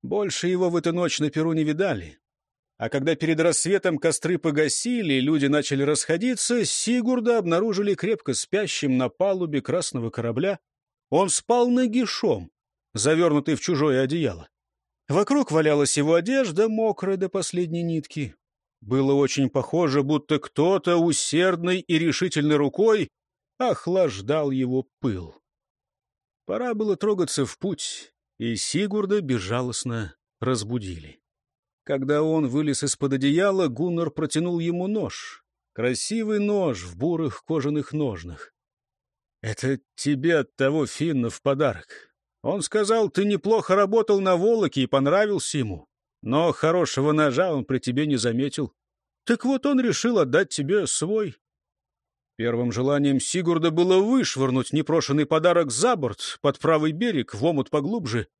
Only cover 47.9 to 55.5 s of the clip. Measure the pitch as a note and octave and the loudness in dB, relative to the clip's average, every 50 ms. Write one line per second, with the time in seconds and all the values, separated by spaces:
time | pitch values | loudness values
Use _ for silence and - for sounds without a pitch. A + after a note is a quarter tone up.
47.9 | B2 C3+ D3+ D3+ C#3 A#2+ G#2 B2 A2+ A#2+ C3+ C#3+ - - C#3 A2 _ _ _ _ | -2 0 0 0 0 0 0 0 0 0 -2 -2 -2 -6 -6 -6 _ _ _ _
48.9 | _ _ _ _ _ _ _ - A#3 A#3 - B3+ C#4 C4 C#4 C#4+ C#4+ B3+ B3 A#3 | _ _ _ _ _ _ _ -2 -2 0 2 0 0 0 0 0 2 2 2 0
49.9 | F3 - - A#3+ A#3+ G3 D3+ B2+ A#2+ - - - - - C#3+ C#3 G3 G#3+ F3 B2+ | -2 0 0 0 2 2 2 4 2 2 2 0 -4 -6 -2 0 0 0 0 -2
50.9 | - - D#3 F3 G#3+ A3 G#3 D#3+ - _ _ _ _ _ _ _ _ _ _ _ | -4 -4 -2 -2 -2 -2 -2 -4 -8 _ _ _ _ _ _ _ _ _ _ _
51.9 | _ _ _ _ _ _ _ _ _ - A2+ A#2 A#2 A#2 B2 A#2+ G2+ A#2 B2+ C#3 | _ _ _ _ _ _ _ _ _ -4 -2 -2 0 0 -2 -2 -2 0 0 2
52.9 | C#3+ C#3+ C#3+ C#3 C3+ B2+ - - - F#3 F3 E3+ E3+ E3 D#3+ E3+ D#3 E3+ F3 F#3 | 2 2 2 2 2 0 0 -2 -4 -2 0 0 0 2 2 2 2 2 4 6
53.9 | F#3 F#3+ G3+ A3 C4 C4 - - - C3 C3+ C3 B2+ C3 A#2+ - - D3+ D3+ - | 6 4 4 4 2 2 0 0 -2 -2 0 0 2 0 0 0 -2 -2 0 2
54.9 | D#3+ E3 - - C#3 D3+ D3 - D#3+ D#3+ D#3 F3 | 0 0 2 2 0 0 2 2 0 2 4 4